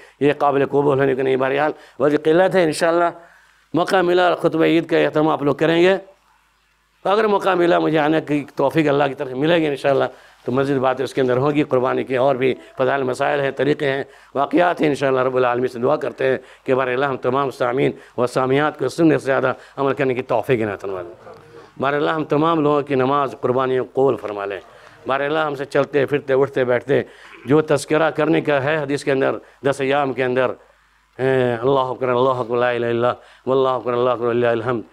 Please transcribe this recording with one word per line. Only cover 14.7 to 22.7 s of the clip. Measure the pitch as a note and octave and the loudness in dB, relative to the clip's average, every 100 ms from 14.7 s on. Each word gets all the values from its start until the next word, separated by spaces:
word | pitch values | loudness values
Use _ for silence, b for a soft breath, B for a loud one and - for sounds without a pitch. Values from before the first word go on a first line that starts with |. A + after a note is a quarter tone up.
| E3+ | 2
हैं। | D#3 | 0
इंशाअल्लाह | C3 C#3 C3 | 0 0 0
रब्बुल | B2+ B2+ B2+ | 0 0 0
आलमीन | A#2+ B2+ | 0 -4
से | A#2+ | -2
दुआ | B2 D#3 | -2 0
करते | C3 A2+ C3+ | -4 -4 -2
हैं | B2 B B - | -2 B B -2
कि | |
बार | B2+ B2+ | 0 0
अल्लाह | B2 C#3+ | -2 -2
हम | B2+ | -2
तमाम | C3 C3 C#3 | -2 -2 -2
सामीन | A#2 B2+ B2+ C#3+ - B - | -4 -4 0 -2 -4 B -4
व | B2 | -2
सामियात | - C3 C3+ D3+ D3 | 0 0 0 0 -2
को | C3 | -6
सुनने | - E3 C#3 | 0 2 2
से | |
ज़्यादा | B2 C3 B2+ B2+ B - | 0 -2 -2 -4 B -4
अमल | C#3 | -2
करने | C3 C3+ | 0 -2
की | A#2+ | -2
तौफीक | B2+ A#2 - B2 | -2 -2 0 0
इनायत | A2 F#2+ | 0 -6
फरमाए। | G2 F#2 F2 - - - B B B | -8 -10 -10 -16 -20 -20 B B B
बार | - C3 | -6 -2
अल्लाह | C#3+ E3 | -2 -2
हम | D#3+ C#3 | -4 -2
तमाम | D3 D#3+ E3 | 0 2 2
लोगों | D3 | 2